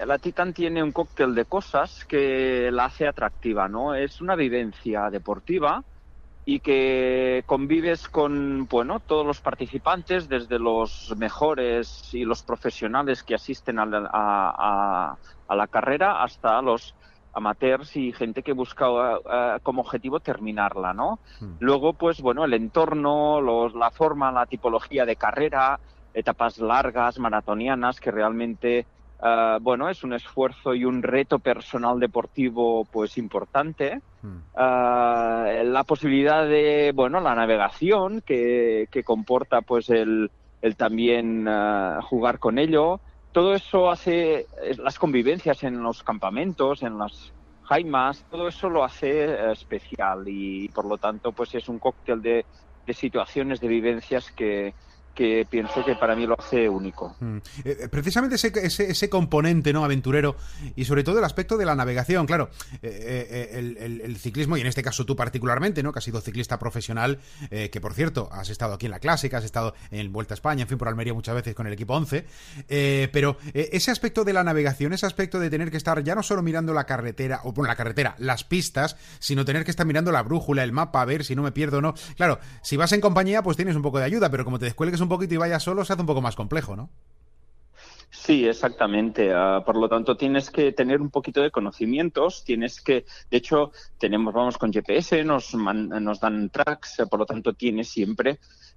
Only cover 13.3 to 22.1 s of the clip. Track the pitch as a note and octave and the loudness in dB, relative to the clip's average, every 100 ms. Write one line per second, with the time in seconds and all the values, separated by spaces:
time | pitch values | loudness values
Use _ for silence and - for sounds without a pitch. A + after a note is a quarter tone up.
13.3 | - - C3 - A2+ G#2+ G#2+ G2+ G#2+ G#2 | -4 -4 -8 -4 -2 0 -2 -2 0 2
14.3 | G2+ F#2+ - G2+ G2+ G2+ F#2 D#2 C2+ - | 2 2 0 0 2 2 0 -2 -6 -16
15.3 | - - G2+ G#2 A#2 C3+ D3 F#3+ - A#2+ | -14 -2 0 0 0 0 2 2 2 -2
16.3 | - A#2 A2+ C3 A#2 - - - - - | 0 2 2 2 0 -4 -20 -20 -20 -12
17.3 | G#2+ G#2+ G#2 C3 C3 D3 D3 B2+ - A2+ | -4 -4 0 2 0 -2 -4 -4 -4 -6
18.3 | B2+ D3 C3 B2 - C3 A#2+ B2 G#2+ - | -6 -4 -4 -4 0 2 2 2 0 0
19.3 | A#2+ A#2+ G#2+ - B2+ - A#2+ C3 D3+ - | 0 0 -2 -2 -4 -4 -4 -4 -4 -4
20.3 | G2+ G#2+ G#2 G2+ G2+ F2+ F#2+ D#3 A3+ - | -6 -4 0 0 0 -4 -2 -4 -4 -12
21.3 | - G#2 D#2+ B2 C#3 D#3 E3 E3+ | -16 -14 -2 2 4 2 2 0